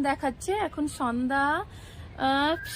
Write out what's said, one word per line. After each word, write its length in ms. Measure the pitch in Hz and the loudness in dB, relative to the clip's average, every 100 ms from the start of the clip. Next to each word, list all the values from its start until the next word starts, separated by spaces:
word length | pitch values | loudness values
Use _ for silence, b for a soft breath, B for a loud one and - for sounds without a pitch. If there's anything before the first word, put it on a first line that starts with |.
| 277 | 2
দেখাচ্ছে। 440 | 269 269 247 - 403 349 | 2 0 -2 -2 0 0
এখন 160 | - 294 - | -2 -2 0
সন্ধ্যা, 460 | 254 240 254 277 285 320 | 0 0 2 2 4 2
আহ, 960 | 427 - - - - - 269 277 294 339 - | -2 -12 -16 -16 -14 -2 2 4 2 0 -2